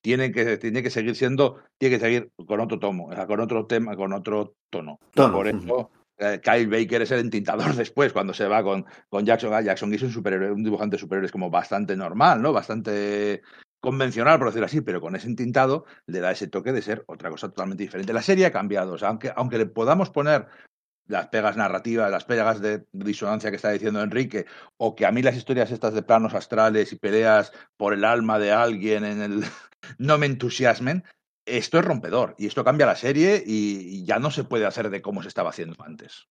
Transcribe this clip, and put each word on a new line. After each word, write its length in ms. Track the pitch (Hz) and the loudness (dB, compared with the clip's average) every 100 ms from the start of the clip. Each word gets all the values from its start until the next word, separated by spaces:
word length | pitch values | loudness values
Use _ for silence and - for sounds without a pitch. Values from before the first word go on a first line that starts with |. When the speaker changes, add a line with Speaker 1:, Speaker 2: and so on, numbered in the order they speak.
Speaker 1:
tiene 300 | 110 127 131 | 0 0 0
que, 240 | 107 117 107 | 0 0 0
tiene 240 | 117 120 | -2 -4
que 80 | 120 | -2
seguir 260 | - 110 117 | -2 -2 0
siendo, 440 | 127 135 135 - _ _ | 0 2 2 0 _ _
tiene 180 | 135 123 | 2 2
que 40 | |
seguir 300 | 113 120 110 - 85 | 2 0 -2 -18 -4
con 140 | 107 | -2
otro 180 | 113 107 | -2 -2
tomo, 280 | 101 92 85 | -2 -4 -8
o 80 | |
sea, 120 | 87 95 | -8 -4
con 140 | 104 | -2
otro 260 | 113 113 107 | 0 -2 0
tema, 300 | 117 117 95 | -2 -2 -4
con 160 | 98 | -6
otro 420 | 98 101 104 101 _ _ | -4 -2 -2 -4 _ _
tono. 280 | 92 78 73 _ | -10 -10 -16 _
Speaker 2:
Tono, 180 | - 131 | 4 4
Speaker 1:
Por 120 | 95 104 | 4 0
Speaker 2:
ujú. 100 | 110 | -2
Speaker 1:
eso, 260 | 87 127 113 _ _ _ | -2 -4 -4 _ _ _
eh, 220 | 101 95 | -2 0
Kyle 260 | - 120 110 | 2 4 4
Baker 340 | 110 107 117 | 2 2 0
es 80 | 110 | 0
el 80 | 127 | 0
entintador 540 | 117 107 101 110 151 | 0 -2 -2 -2 0
<laughs> 20 | 131 | 0
después, 360 | 110 - 143 | -2 2 2
cuando 220 | 104 95 | 2 -4
se 120 | 92 101 | -2 0
va 140 | 107 | 2
con, 220 | 98 98 - - _ | 2 -2 -4 -18 _
con 160 | 101 | -2
Jackson. 300 | 104 113 113 | 2 2 2
Ah, 80 | 107 | 0
Jackson 300 | 104 95 104 | 0 -2 -2
es 80 | 104 | -2
un 80 | 127 | -4
superhéroe, 420 | 113 95 95 98 | -4 -2 -2 -2
un 100 | 104 | -2
dibujante 320 | 110 101 104 101 | -2 -2 -2 -4
de 40 | |
superhéroes 320 | 87 95 92 | -4 -4 -4
como 180 | 101 92 | -4 -2
bastante 460 | 87 87 98 101 95 | -2 -2 -4 -4 -4
normal, 460 | 92 98 165 127 | -4 2 4 4
¿no? 100 | 139 | 2
Bastante 920 | 120 - 110 110 104 101 104 104 98 - - - _ | 0 -2 -6 -4 -4 -2 -2 -2 -4 -8 -20 -20 _
convencional, 580 | 127 135 127 113 123 160 | -4 -2 -2 2 4 4
por 100 | 123 | 4
decirlo 180 | 110 98 | -2 -2
así, 140 | 151 | -2
pero 200 | 107 90 | -2 -6
con 160 | 80 92 | -6 -8
ese 100 | 113 | -6
entintado 580 | 113 123 139 131 151 - - - | -4 0 2 2 0 -6 -20 -10
le 140 | 92 | -4
da 100 | 90 | -2
ese 160 | 90 90 | -4 -4
toque 240 | 95 104 | -4 -2
de 100 | 127 | -4
ser 200 | 101 92 - | -4 -8 -8
otra 240 | 82 90 | -12 -12
cosa 180 | 80 101 | -10 -12
totalmente 340 | - 95 98 | -8 -8 -6
diferente. 300 | 98 92 98 | -8 -8 -4
La 100 | 113 | -2
serie 240 | 147 190 185 | 2 4 4
ha 60 | |
cambiado, 400 | - 98 101 92 | 2 -2 -2 -2
o 60 | 85 | -2
sea, 100 | 101 | -4
aunque, 240 | 113 131 | -2 -6
aunque 240 | - 127 120 | -4 -2 0
le 80 | 104 | -2
podamos 440 | - 117 170 190 | 0 2 2 2
poner 360 | 147 147 147 - - - _ _ _ _ | 0 2 2 0 -20 -20 _ _ _ _
las 180 | 98 - | -6 -2
pegas 280 | 113 104 101 | 0 0 0
narrativas, 520 | 101 92 117 113 104 | -2 -2 -2 0 0
las 120 | 95 | -2
pegas 360 | - 117 110 110 | -2 0 2 0
de 240 | 107 107 - | -2 -4 -6
disonancia 580 | 95 101 101 101 107 107 | -8 -6 -4 -4 -4 -4
que 60 | 98 | -4
está 140 | 107 | -2
diciendo 300 | 101 107 104 | 0 -2 -2
Enrique, 460 | 107 117 113 104 - - - _ | -2 -2 -2 -6 -8 -16 -20 _
o 160 | 113 | -4
que 100 | - | 2
a 60 | 98 | 2
mí 100 | 117 | 4
las 140 | 131 120 | 2 0
historias 360 | - 127 110 | -2 0 0
estas 220 | 117 110 | 0 -2
de 80 | 110 | -2
planos 300 | 98 113 110 | 4 4 4
astrales 580 | 101 - 110 110 107 101 | -4 -2 2 4 4 0
y 40 | 92 | -2
peleas 560 | 104 107 110 107 101 - - _ | 0 4 6 6 4 -10 -20 _
por 160 | 104 | 0
el 120 | 101 | 2
alma 340 | 107 120 113 107 | 2 2 2 2
de 140 | 104 | 4
alguien 520 | 107 117 107 107 107 | 4 4 0 0 0
en 160 | 104 104 | 0 -4
el 240 | 104 101 | -4 -4
<laughs> 540 | 78 - - _ - - | -4 -10 -20 _ -20 -6
no 180 | 135 151 | 2 4
me 100 | 143 | 2
entusiasmen, 760 | 131 123 - 127 110 127 180 - _ _ _ | 0 -4 2 2 2 -2 -4 -8 _ _ _
esto 360 | - 123 - 165 | -6 -4 2 2
es 40 | |
rompedor, 520 | 185 135 - 113 117 - | 2 -2 0 0 0 -4
y 80 | 101 | -4
esto 160 | - | 0
cambia 240 | 113 151 127 | 2 4 4
la 80 | |
serie 480 | 98 123 143 180 208 | 4 0 4 4 4
y, 360 | - 110 104 98 | 2 0 0 -2
y 240 | 90 95 | -8 -10
ya 160 | 90 107 | -2 0
no 100 | 143 | 0
se 140 | 143 | -4
puede 200 | - 120 | -2 0
hacer 260 | 104 120 107 | 0 -2 -4
de 120 | 95 | -4
como 200 | 101 101 | -6 -8
se 60 | 90 | -6
estaba 220 | - 87 | -4 -4
haciendo 240 | - 82 82 | -6 -10 -12
antes. 460 | 78 76 - - _ | -18 -20 -20 -20 _